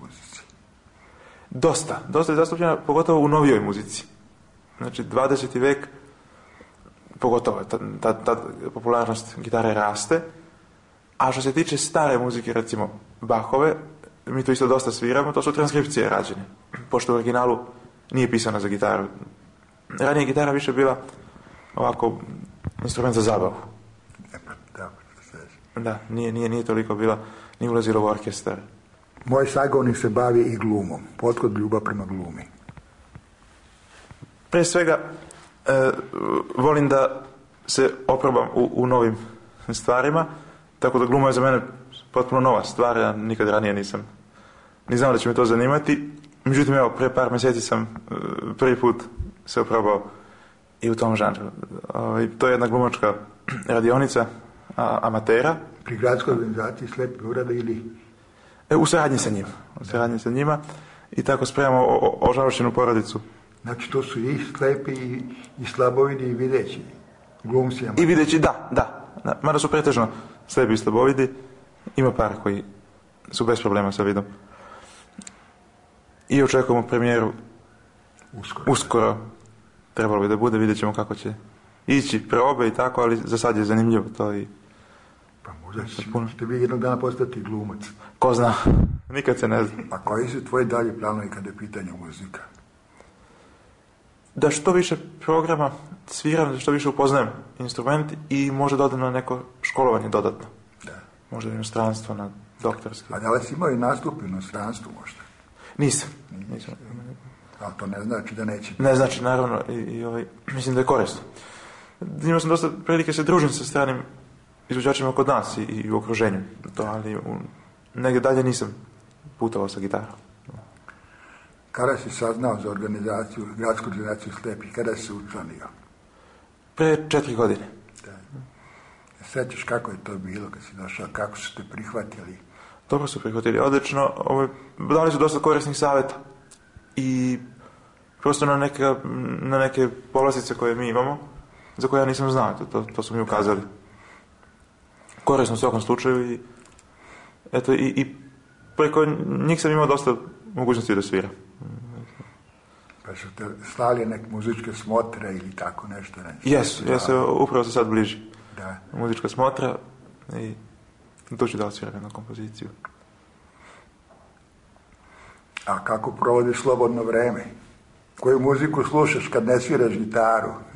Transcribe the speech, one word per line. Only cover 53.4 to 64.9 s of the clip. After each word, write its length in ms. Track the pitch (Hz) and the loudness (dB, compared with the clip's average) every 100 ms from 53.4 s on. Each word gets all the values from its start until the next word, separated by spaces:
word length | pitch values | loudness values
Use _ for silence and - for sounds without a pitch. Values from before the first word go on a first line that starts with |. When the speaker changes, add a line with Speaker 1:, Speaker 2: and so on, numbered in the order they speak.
Speaker 2:
<clears throat> 260 | - 131 - | -10 -8 0
radionica, 580 | 117 113 127 139 123 113 - - - - - | 2 4 4 4 2 0 -4 -20 -20 -12 -4
a, 220 | 117 113 | -2 0
amatera. 540 | 117 110 110 113 143 160 - - | 0 0 4 4 4 0 -6 -16
Speaker 1:
Pri 140 | - 113 | -10 -2
gradskoj 360 | 123 127 - | 2 2 2
organizaciji 540 | 120 113 110 110 110 117 | 0 0 -4 -6 -6 -10
Slepi 300 | - 123 123 | -6 -6 -6
Beograda 360 | 110 120 123 | -6 -4 -2
ili 300 | 120 117 110 - - - _ _ _ - - - | -2 -4 -6 -8 -16 -20 _ _ _ -20 -20 0
Speaker 2:
E, 60 | 156 | 4
u 100 | 156 | 4
saradnji 320 | 170 151 131 | 4 4 2
sa 120 | 117 | 0
njima. 180 | 104 95 - - - | -4 -6 -12 -18 -18
U 40 | - | -6
saradnji 340 | 123 117 117 | 0 0 0
sa 100 | 117 | -2
njima. 300 | 123 143 151 - - - - - | 0 0 -2 -4 -16 -20 -20 -8
I 120 | - | -4
tako 220 | 131 135 139 | 0 0 0
spremamo 340 | - 139 127 | 2 4 6
o, 200 | 123 123 | 6 4
o, 280 | - - - | 2 4 2
ožalošćenu 420 | 127 131 117 120 | 4 2 2 2
porodicu. 480 | 120 123 113 107 110 - - - - | 2 4 2 0 -6 -10 -18 -20 -16
Speaker 1:
Znači, 300 | 117 120 - | -12 -10 -4
to 120 | 135 | -4
su 160 | 135 120 | -2 -4
i 200 | 120 147 - - | -2 -4 -6 0
slepi, 340 | 135 143 - | 0 0 -2